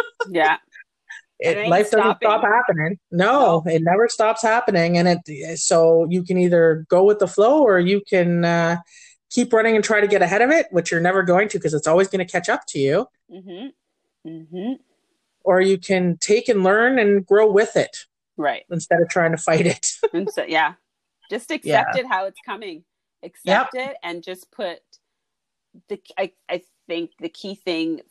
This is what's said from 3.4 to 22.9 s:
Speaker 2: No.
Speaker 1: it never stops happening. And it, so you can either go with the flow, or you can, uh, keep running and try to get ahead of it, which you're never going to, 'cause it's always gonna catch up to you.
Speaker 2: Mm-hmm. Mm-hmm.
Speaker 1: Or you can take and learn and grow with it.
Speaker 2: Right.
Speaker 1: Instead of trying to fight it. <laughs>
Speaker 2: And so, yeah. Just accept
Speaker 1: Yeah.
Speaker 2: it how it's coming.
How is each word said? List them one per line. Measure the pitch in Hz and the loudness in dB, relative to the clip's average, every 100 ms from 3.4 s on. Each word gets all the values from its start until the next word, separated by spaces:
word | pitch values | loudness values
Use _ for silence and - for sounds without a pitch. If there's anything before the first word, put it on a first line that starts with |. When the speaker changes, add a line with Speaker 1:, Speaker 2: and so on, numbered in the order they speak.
| 226 165 160 | 2 2 0
Speaker 2:
No. | |
Speaker 1:
it | 165 | 0
never | 165 190 233 | 2 2 0
stops | - 220 220 | 0 0 0
happening. | 233 226 233 185 165 175 | 0 0 0 0 2 2
And | 180 | 2
it, | 175 160 143 160 160 | 0 -4 -12 -12 -6
so | - 170 165 165 165 | 0 2 4 4 2
you | 180 | -2
can | 175 180 | -2 0
either | 175 170 165 160 160 | 2 4 2 0 0
go | 180 | 2
with | 196 208 | 4 2
the | 180 | 0
flow, | - 220 302 | 2 2 4
or | 254 185 | 4 2
you | 175 202 - | 2 -2 -2
can, | 190 175 170 | 0 0 0
uh, | 170 170 170 175 - - - _ _ | 0 0 -2 -4 -8 -20 -20 _ _
keep | - 240 | -4 0
running | 220 226 | 2 2
and | 220 | 2
try | 208 214 | 2 2
to | 202 | 2
get | 196 | 2
ahead | 175 196 | 2 2
of | 247 | 2
it, | 320 - | 2 0
which | 180 165 | -2 -2
you're | 170 | 0
never | 175 190 | 0 2
going | 180 175 214 | 2 2 0
to, | 190 | -4
'cause | 156 | -4
it's | 147 156 | -2 2
always | 170 196 | 2 2
gonna | 190 | -2
catch | 180 180 180 | -4 -4 -2
up | 247 - | -4 -6
to | 156 | -4
you. | 135 165 262 _ _ | 0 0 -4 _ _
Speaker 2:
Mm-hmm. | 185 185 175 269 - _ _ _ _ 160 | -20 -16 -14 -16 -18 _ _ _ _ -18
Mm-hmm. | 160 160 180 220 262 _ _ _ _ _ _ | -16 -14 -10 -8 -10 _ _ _ _ _ _
Speaker 1:
Or | - 185 | 2 4
you | 190 190 | 4 0
can | - 190 180 160 | 0 0 0 -2
take | - 214 240 | 0 0 2
and | 208 | 2
learn | 185 208 240 262 | 4 4 4 4
and | 208 202 | 4 2
grow | 185 202 214 | 4 4 6
with | 196 220 170 | 4 2 0
it. | - - - _ _ - | -2 -6 -20 _ _ -6
Speaker 2:
Right. | 143 120 - | -4 -4 -6
Speaker 1:
Instead | 170 - 170 | -8 -2 0
of | 170 | 0
trying | 185 165 | 0 0
to | 160 | -2
fight | - 160 170 | 0 0 0
it. | - - - | -2 -6 -4
<laughs> | 453 | -4
Speaker 2:
And | 170 196 | -4 -6
so, | - | -6
yeah. | - 160 151 - _ _ _ _ - | -4 -2 -2 -4 _ _ _ _ -12
Just | 233 - | -12 -8
accept | 320 - 139 - | -10 -2 0 0
Speaker 1:
Yeah. | - | -4
Speaker 2:
it | 254 | -4
how | 190 | -6
it's | 190 - - | -6 -12 -14
coming. | 208 208 160 _ | -14 -14 -18 _